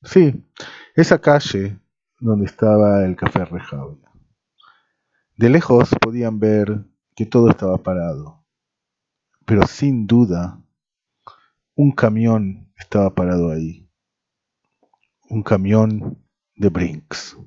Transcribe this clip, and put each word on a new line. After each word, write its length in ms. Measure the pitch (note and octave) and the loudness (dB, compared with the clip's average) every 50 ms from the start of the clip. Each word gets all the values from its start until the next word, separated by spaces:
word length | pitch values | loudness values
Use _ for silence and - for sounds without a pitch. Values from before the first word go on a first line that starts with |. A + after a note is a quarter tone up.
Sí, 440 | - - - F#3+ F3 D3 B2+ - - _ _ - - - - - - _ _ | -18 2 4 4 4 4 2 -4 -12 _ _ -20 -20 -20 -20 -20 -20 _ _
esa 260 | - E3 - F3+ D3+ | 2 4 4 4 2
calle 580 | - D3+ D3 C#3+ - - - G2 G2 G2 G2+ F#2+ _ _ _ _ _ _ _ _ | 4 2 2 2 0 -2 -6 -6 -6 -6 -10 -12 _ _ _ _ _ _ _ _
donde 260 | A#2+ A2+ G#2+ G#2 G2+ | -2 -2 0 0 -2
estaba 600 | F#2+ - - A2+ A2 G#2+ G#2 G#2+ G#2 G2+ G2+ G2 | -4 -4 -2 2 2 4 4 4 4 2 2 0
el 100 | F#2 F2+ | -2 -2
Café 300 | - - - - F#2 F2+ | -4 -6 -4 -2 -4 -4
Rejavia. 640 | D#2+ F2 F2+ - - - C#2 C2+ C#2+ D2+ C#2 _ _ _ _ _ _ _ _ _ _ _ _ _ _ _ _ _ _ _ _ _ _ _ _ _ _ _ | -4 -10 -14 -12 -12 -14 -14 -14 -14 -16 _ _ _ _ _ _ _ _ _ _ _ _ _ _ _ _ _ _ _ _ _ _ _ _ _ _ _ _
De 120 | - A2 A#2 | 0 2 4
lejos 400 | C3+ E3+ E3 - B2+ A#2+ A#2+ - - - | 4 2 2 4 4 4 4 2 0 -2
podían 380 | - A2+ A#2 A#2+ A#2+ A2+ A2 G#2+ | -2 -4 -4 -4 -4 -4 -2 0
ver 460 | G#2 G#2+ G#2+ G#2+ G#2 G2+ G#2+ G#2+ G#2 _ _ _ _ _ _ | 0 2 2 2 0 -2 -4 -8 -8 _ _ _ _ _ _
que 100 | - A2+ | -8 -8
todo 240 | - - B2 A#2 A2+ | 0 2 4 4 4
estaba 280 | - - G2+ F#2+ F#2 | 2 2 -2 -4 -4
parado, 680 | F#2 - F#2+ F#2 F2+ E2+ E2+ D#2+ D2 D2+ D2+ - _ _ _ _ _ _ _ _ _ _ _ _ _ _ _ _ _ _ _ _ _ _ | -4 -4 -6 -6 -4 -6 -6 -8 -10 -12 -16 -20 _ _ _ _ _ _ _ _ _ _ _ _ _ _ _ _ _ _ _ _ _ _
pero 200 | - A2 G2+ G2 | 0 0 0 0
sin 400 | - - - C#3+ C#3+ C3+ A#2+ G#2+ | 0 -2 -4 -2 -2 -2 -2 0
duda 540 | G2 A2+ A#2+ A#2+ G2 F2+ E2+ E2+ E2+ D#2 - _ _ _ _ _ _ _ _ _ _ _ _ _ - - _ _ _ _ _ _ _ _ | 2 2 2 2 2 0 -6 -6 -8 -12 -16 _ _ _ _ _ _ _ _ _ _ _ _ _ -20 -20 _ _ _ _ _ _ _ _
un 160 | - D3 C#3+ | 2 2 2
camión 840 | C3+ - - A2 G#2+ A2 A2+ A#2 A2+ A2 G#2 F#2+ F#2+ F#2+ - _ _ | 2 2 0 0 0 0 0 2 2 0 -2 -4 -8 -12 -18 _ _
estaba 360 | _ - _ - G#2+ G2 F#2+ - | _ -20 _ -2 0 0 0 0
parado 380 | - F2+ F2+ F2+ F2 F2 E2+ | -2 -2 -2 0 -2 -2 -2
ahí. 380 | D#2 D#2+ D#2+ D#2+ E2+ - _ _ _ _ _ _ _ _ _ _ _ _ _ _ _ _ _ _ _ _ _ _ _ _ _ _ _ _ _ _ | -4 -6 -8 -10 -12 -16 _ _ _ _ _ _ _ _ _ _ _ _ _ _ _ _ _ _ _ _ _ _ _ _ _ _ _ _ _ _
Un 140 | A2 A2 G2+ | -8 -8 -2
camión 760 | - A2+ F#2+ F#2+ G2 G#2+ A2 A2 A2 G#2+ G#2+ - - C#3+ _ _ _ _ _ _ _ _ | 0 -2 0 2 2 2 2 2 2 -2 -6 -8 -10 -14 _ _ _ _ _ _ _ _
de 140 | _ G2+ G2 | _ -2 -2
Brinks. 680 | E2 E2+ F2+ E2+ D#2 D#2 _ _ - - - - - - - | 0 -2 -4 -4 -6 -12 _ _ -16 -16 -16 -18 -20 -20 -20